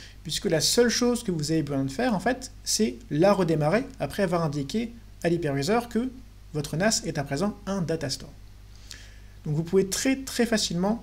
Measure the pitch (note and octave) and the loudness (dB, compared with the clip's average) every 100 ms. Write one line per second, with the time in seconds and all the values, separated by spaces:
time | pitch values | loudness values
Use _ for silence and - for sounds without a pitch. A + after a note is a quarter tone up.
0 | - - D#3+ - G3 D#3 - - A#3+ A3 | -18 -14 -6 -4 2 2 4 4 4 4
1 | A#3+ A#3+ - E3 D3 D#3+ C#3+ C#3 C3+ - | 2 2 0 -2 2 0 2 0 -2 0
2 | B3+ F#3 A#3 B3+ - - - - A3 - | 0 2 0 -2 -6 -10 -4 0 0 -2
3 | - D3 F#3+ G3 F3 D#3 D3 G#3 C4+ - | -4 4 6 6 4 4 4 2 0 -6
4 | - - F#3+ E3+ D#3+ D3 C#3 G#3+ A#3 - | -6 0 2 2 0 -2 -2 -4 -4 -8
5 | - - F3 E3+ D3 C#3 C#3 A#3 A#3 A3 | -18 -4 0 0 0 0 2 0 0 -2
6 | C4 - - - - D3+ D3 D3+ G#3+ A3 | -2 -6 -18 -20 -8 -6 -4 2 2 2
7 | E3+ D3 C#3 C#3 G3+ - - G3 D#3+ D#3+ | -2 -4 -2 -2 -2 -2 -4 -2 0 -2
8 | C3+ - - - - - - - - - | -2 -6 -10 -16 -20 -20 -20 -20 -18 -18
9 | - - - - D#3 D3 E3 F#3+ G3 - | -18 -18 -18 -10 -2 -2 2 2 2 0
10 | C4+ C4+ C4+ - A#3 G#3+ - F3 F#3+ A#3 | 0 0 -2 0 2 2 0 0 0 0